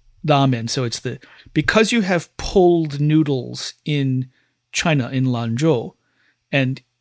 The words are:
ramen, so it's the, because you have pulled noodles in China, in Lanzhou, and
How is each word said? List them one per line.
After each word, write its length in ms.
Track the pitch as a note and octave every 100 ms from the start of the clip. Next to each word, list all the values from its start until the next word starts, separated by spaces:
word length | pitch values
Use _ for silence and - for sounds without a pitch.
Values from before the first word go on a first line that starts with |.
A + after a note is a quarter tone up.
| _ _ -
ramen, 420 | C#3+ C3+ B2 A#2
so 140 | -
it's 160 | A#2+ -
the, 200 | B2+ B2 - - -
because 400 | - D3 A3 A3
you 80 | A#3
have 340 | F#3 F3 - -
pulled 640 | - G3+ F3+ E3+ D#3+ C#3+
noodles 760 | D3 D#3 D3 C3+ B2 B2 - - -
in 440 | D3 C3+ C3 B2+ _ _ _ _
China, 360 | - F3 D3+ A#2+
in 160 | C3 C3
Lanzhou, 720 | A#2+ A#2 A2+ D#3+ B2+ F#2+ - _ _ _ _ _
and 320 | C#3 C3 C3 - _